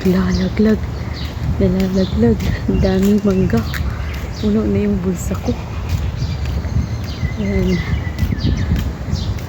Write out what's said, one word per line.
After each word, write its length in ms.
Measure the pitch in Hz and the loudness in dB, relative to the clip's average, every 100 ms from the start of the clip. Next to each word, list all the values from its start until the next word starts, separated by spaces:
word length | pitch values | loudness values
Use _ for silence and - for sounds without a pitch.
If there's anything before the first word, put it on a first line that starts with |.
| 190 | 2
lalaglag. 760 | 185 185 180 185 - 214 - - - - - - - - - | 2 2 2 0 2 4 2 0 -6 -6 -6 -6 -4 -2 2
Nalalaglag. 840 | 196 185 190 190 185 214 233 208 - - - | 2 2 2 2 0 2 4 4 0 -2 0
Ang 100 | 190 190 | 2 2
daming 360 | 190 196 208 208 | 4 4 4 2
mangga. 360 | 190 - - 101 - - - - - - - | 2 2 2 0 -2 -4 -4 -4 -4 -6 -2
Puno 240 | 214 214 | 0 2
na 240 | 202 196 208 | 2 0 2
yung 160 | 196 | 0
bulsa 320 | 185 175 - 185 | 0 -2 -2 -4
ko. 120 | - 240 - - - - - - - - - - - - - - - - - - | -2 -4 -4 -6 -2 -2 -2 -2 -4 -2 -2 -4 -2 -2 -2 -4 -6 -4 -4 -2
Ayan. 400 | 202 190 185 180 - - - - - - - - - - - - - - - - | 0 2 2 2 0 -2 -2 -2 -2 0 2 2 2 0 0 -4 -4 -2 -2 -4